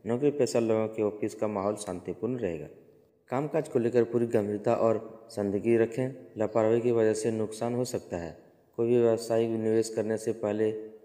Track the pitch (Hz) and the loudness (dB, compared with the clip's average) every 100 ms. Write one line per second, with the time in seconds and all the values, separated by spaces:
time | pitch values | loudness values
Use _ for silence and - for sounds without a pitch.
0 | 104 123 147 143 120 120 113 110 110 110 | -4 0 0 2 0 2 2 0 0 0
1 | 104 - 107 - 107 101 101 107 98 90 | -2 0 -6 -2 -4 -2 -2 -4 -6 -8
2 | 92 85 113 127 95 78 73 - - _ | -8 -6 -4 -4 -4 -6 -10 -18 -20 _
3 | _ _ - 135 151 160 147 127 113 120 | _ _ -6 -4 -2 -4 0 0 2 2
4 | 117 120 117 117 101 104 120 117 113 107 | 2 0 2 0 0 -2 0 2 2 2
5 | - - - 101 101 98 113 117 113 - | -4 -18 -12 -4 -2 0 2 4 4 0
6 | 127 131 - 110 107 117 110 117 120 117 | -4 -6 -14 -4 0 2 4 4 2 4
7 | 110 107 120 110 107 - 117 120 123 98 | 4 2 -2 -2 -4 -4 -4 -2 -4 -6
8 | - 90 85 - - _ _ - 117 120 | -6 -8 -8 -14 -20 _ _ -2 2 4
9 | 117 113 - 113 117 113 110 113 110 113 | 4 2 0 0 2 0 2 2 2 -2
10 | 107 107 117 110 104 107 107 110 - - | -2 -2 -2 -2 -2 0 0 -2 -12 -18